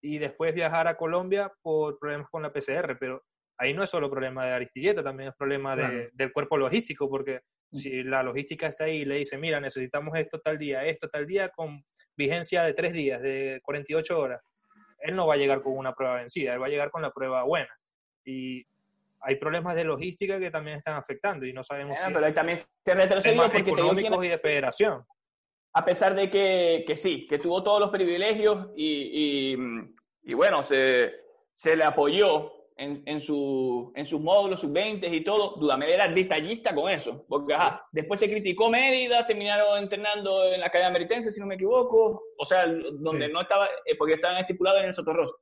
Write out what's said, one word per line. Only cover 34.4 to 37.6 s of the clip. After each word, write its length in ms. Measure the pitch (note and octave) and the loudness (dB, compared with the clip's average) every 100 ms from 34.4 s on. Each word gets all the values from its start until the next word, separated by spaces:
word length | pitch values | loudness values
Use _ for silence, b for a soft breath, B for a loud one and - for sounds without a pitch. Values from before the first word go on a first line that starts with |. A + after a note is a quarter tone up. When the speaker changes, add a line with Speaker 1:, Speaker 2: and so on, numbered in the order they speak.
| G3+ F#3 | 4 -2
Speaker 3:
sus 120 | D3+ | -2
veintes 380 | D3+ G#3+ G#3 F3+ | 0 -2 -4 -4
y 100 | E3 | -4
todo, 320 | E3 G#3 G3+ - | 0 0 0 0
Dudamel 340 | D3+ C3+ D3+ | 0 0 2
era 180 | F3+ G3 | 4 4
detallista 640 | F3 F#3 D#3 D#3+ A3+ A3 | 2 2 0 -2 -2 -2
con 160 | C#3+ E3+ | 0 0
eso, 340 | E3 B2 A2 - | -2 -4 -10 -4
porque 280 | C#3+ C#3+ | -4 0
ajá, 280 | D3 | 2